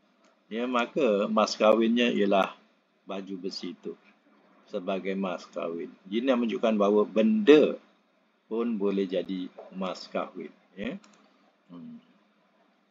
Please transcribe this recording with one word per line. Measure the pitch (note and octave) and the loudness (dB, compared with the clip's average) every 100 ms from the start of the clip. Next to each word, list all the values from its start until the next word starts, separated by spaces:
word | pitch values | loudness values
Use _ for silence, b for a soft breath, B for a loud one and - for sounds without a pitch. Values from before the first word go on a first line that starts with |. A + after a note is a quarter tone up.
| _ _ _ _ - | _ _ _ _ -10
Ya, | A2 B2 | -8 -2
maka | B2 A#2 F3 B2+ G2+ A2 | -2 -2 0 2 2 2
mas | A2 G#2 - | 2 0 2
kahwinnya | A2 A2 A2+ A#2+ A#2+ | 4 4 4 2 2
ialah | G#2 G2 G2 F#2 - _ _ _ _ - | 2 2 2 0 -4 _ _ _ _ -12
baju | G2 F#2+ F#2+ | -10 -10 -10
besi | F#2 - F2+ | -10 -10 -12
itu | D#2+ F#2 - _ _ _ _ _ _ _ | -12 -14 -14 _ _ _ _ _ _ _
sebagai | G#2 F2+ F#2+ G2 F#2+ | -8 -6 -6 -4 -4
mas | F#2+ E2 - | -4 -6 -10
kahwin. | E2+ E2+ E2+ - - F#2 | -8 -8 -8 -10 -14 -6
Ini | A2 C3+ | -2 0
yang | B2 A#2 | 0 0
menunjukkan | G2 A2+ G#2+ | -2 0 2
bahawa | G2+ G#2 G#2 | 4 4 2
benda | G#2+ A2 G#2+ G#2 D3+ F#2 - _ _ _ _ _ _ - | 2 2 4 8 8 8 0 _ _ _ _ _ _ -8
pun | A2+ A#2 G#2+ | -4 -4 -2
boleh | G2+ G2 F#2+ | -2 0 -2
jadi | F#2 F2 F#2+ F2+ - - | -4 -4 -6 -8 -14 -16
mas | F#2 F#2 - - | -8 -6 -8 -8
kahwin, | F#2 D#2+ F2+ D2+ - _ F#2+ | -8 -8 -10 -14 -16 _ -12
ya. | A2 G3 - _ _ _ _ _ - | -10 -10 -16 _ _ _ _ _ -20
Hmm. | F2 D#2+ D#2 _ _ _ _ _ _ _ _ _ | -20 -18 -20 _ _ _ _ _ _ _ _ _